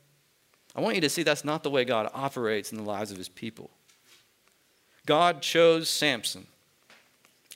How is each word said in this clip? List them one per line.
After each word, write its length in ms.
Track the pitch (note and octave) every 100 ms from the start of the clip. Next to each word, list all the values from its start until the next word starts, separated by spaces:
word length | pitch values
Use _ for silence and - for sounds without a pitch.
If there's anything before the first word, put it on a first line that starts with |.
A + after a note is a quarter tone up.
| _ _ _ _ _ _ _
I 60 | -
want 160 | G3 G#3
you 40 |
to 80 | D3
see 140 | F3
that's 220 | D#3 D3
not 180 | C#3+ D#3
the 80 | D3
way 140 | C#3
God 260 | B2 A2+ G#2+
operates 600 | - C#3 C3 A2+ G#2+ G2
in 40 | A2
the 80 |
lives 280 | G#2 G2+ G#2+
of 40 | F#2+
his 120 | F#2
people. 420 | - A2+ - - _ _ _ _ - _ _ _ _ _ _ _ _ -
God 360 | D3+ F3 D#3
chose 460 | - E3 E3 E3 D#3+
Samson, 600 | - D3 A#2+ - F#2 - _ _ _ _ - _ _ _ _ _